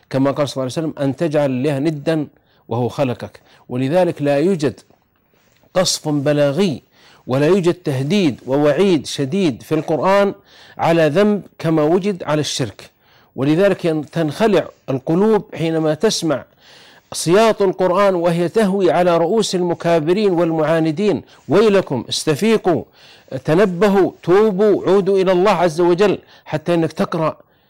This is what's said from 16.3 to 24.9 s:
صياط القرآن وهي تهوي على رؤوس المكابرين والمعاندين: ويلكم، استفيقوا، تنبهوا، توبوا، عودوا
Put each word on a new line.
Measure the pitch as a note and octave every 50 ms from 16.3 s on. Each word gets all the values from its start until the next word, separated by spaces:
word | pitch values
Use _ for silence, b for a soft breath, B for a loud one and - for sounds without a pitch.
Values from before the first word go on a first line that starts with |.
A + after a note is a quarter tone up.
| C#3+ A#2+ - - B B B B B B B B B B B _ -
صياط | - - D#3 E3+ G3+ A3+ A3+ G3+ - G3+
القرآن | F#3+ - - F#3 F#3 F3 G3 G3+ G3 F#3+
وهي | F3 E3 F3 E3+ E3+ F3 E3
تهوي | - A3+ A3 F#3+ F#3 G3+ F#3+ E3+
على | C#3+ E3+ F3+ F3+ E3+
رؤوس | E3 E3+ E3 G#3 A3+ G3 - -
المكابرين | F3+ F3+ F3 E3+ - - E3+ E3+ E3 D3 D#3 F3+ G#3 G#3+ G3 F3+
والمعاندين: | E3 F3 E3 D#3+ D#3+ D#3 D3 E3 E3 D#3+ D#3+ D3+ D3 G#3 G#3 E3+ G#2+ B B B B B -
ويلكم، | C3+ F#3+ A3+ A3 G3 F#3+ F3 - D3 A#2+ - -
استفيقوا، | - - - D#3 D3+ C3 G3 A3+ A3 G#3 - F#3 E3+ A#2+ - B B B B B B B B _ C3+ C3+ -
تنبهوا، | - D#3 E3+ A3 G3 F3+ E3+ G#3+ G#3 F#3+ G3 F3+ C#3 - - -
توبوا، | - F3 G3 A3 A3 F#3+ F3+ G#3+ G#3+ F#3+ - -
عودوا | C#3+